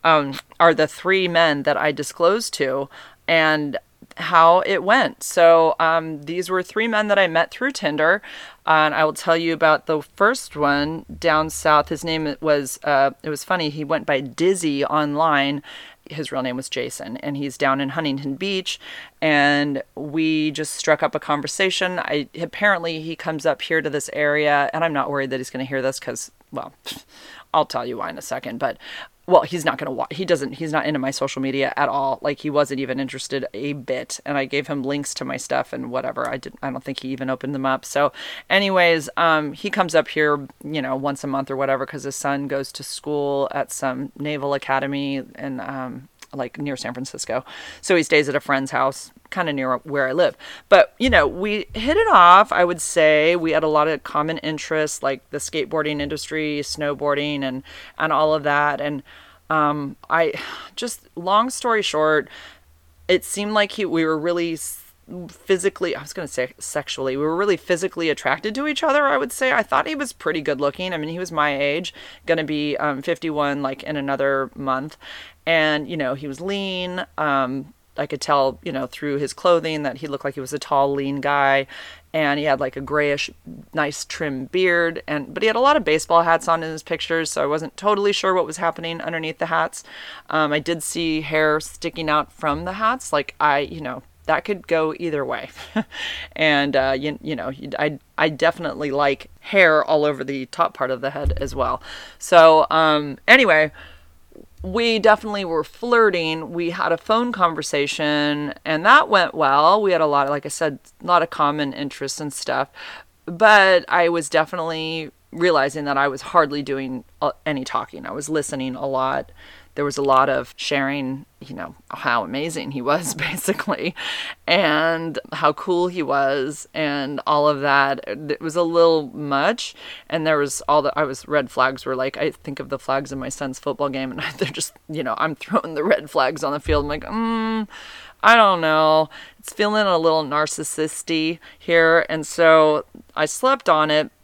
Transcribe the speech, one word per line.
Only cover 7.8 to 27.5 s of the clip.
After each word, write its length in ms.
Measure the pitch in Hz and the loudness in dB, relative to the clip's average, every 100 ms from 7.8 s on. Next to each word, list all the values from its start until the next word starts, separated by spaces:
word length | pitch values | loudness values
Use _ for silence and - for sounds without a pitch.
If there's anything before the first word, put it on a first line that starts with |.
| 160 151 156 202 - - - - - | -2 2 2 2 -2 -18 -20 -10 2
and 280 | 156 156 | 4 4
I 100 | 143 | 2
will 80 | 156 | 0
tell 220 | - - 165 | 0 0 2
you 160 | 165 | 2
about 340 | 165 156 156 - | 2 4 4 2
the 160 | 156 | -4
first 540 | - - 202 254 - 147 | -4 0 2 2 -6 -2
one 480 | 147 143 147 165 - - | 2 2 0 -6 -12 -4
down 320 | 165 156 156 | 2 2 0
south. 380 | - 160 151 147 | 0 4 4 4
His 160 | 156 | -4
name 320 | 165 160 151 139 | -2 -2 -2 -2
was, 380 | 156 147 131 - | 2 2 0 -6
uh, 280 | 147 139 139 - | 0 4 4 0
it 80 | 156 | -10
was 140 | 147 | -8
funny, 260 | - 185 156 | -4 -2 -2
he 140 | 147 | -4
went 220 | 143 160 - | -4 -4 0
by 140 | 139 | -2
Dizzy 640 | 135 - 175 190 165 139 | -2 0 0 2 0 -2
online. 760 | 139 151 147 143 160 143 139 143 - - - - - | 0 0 0 0 2 2 2 -2 -8 -20 -20 -20 -16
His 220 | 151 135 | -12 -6
real 100 | 139 | -4
name 140 | 127 127 | -4 -6
was 140 | 135 | -6
Jason, 480 | - 123 - - 123 | -6 -6 -8 -12 -8
and 180 | 143 139 | -8 -6
he's 220 | 139 - | -8 0
down 240 | 143 135 | 0 2
in 80 | 139 | -2
Huntington 460 | 147 151 139 139 135 | -2 -2 -4 -6 -6
Beach, 440 | 190 190 185 - - - - _ | -4 -4 -6 -10 -12 -18 -18 _
and 600 | 160 147 143 143 147 135 - | 2 4 4 2 0 -4 -8
we 560 | - 147 156 160 156 151 | -12 -6 -2 0 0 -2
just 220 | 147 151 | -4 -8
struck 280 | - - 151 | -4 0 2
up 120 | 151 | 2
a 60 | 147 | -2
conversation. 760 | - 147 143 - 190 180 185 180 | -2 -4 -2 0 0 0 -2 -2
I, 300 | - 147 143 - | -4 -4 -6 -8
apparently 600 | 165 - 208 185 170 160 | -10 0 2 2 -2 -6
he 120 | 160 | -8
comes 300 | 160 170 156 | -8 -6 -2
up 160 | 151 139 | -2 -2
here 220 | - 160 | 0 0
to 80 | 151 | 0
this 180 | 143 - | -4 -4
area, 560 | - 147 147 147 143 143 | -2 0 2 4 2 2
and 120 | 160 | 0
I'm 100 | 165 | 0
not 160 | 143 - | 0 -2
worried 180 | 139 135 | -2 -4
that 60 | 127 | -6
he's 140 | 131 | -6
gonna 140 | 127 | -8
hear 180 | 131 135 | -6 -2
this 180 | 131 131 | -2 -4
'cause, 300 | - 120 - _ _ | -10 -10 -12 _ _
well, 220 | 117 - _ - - _ | -12 -12 _ -14 -14 _
<laughs> 400 | - - - - | -20 -20 -20 -4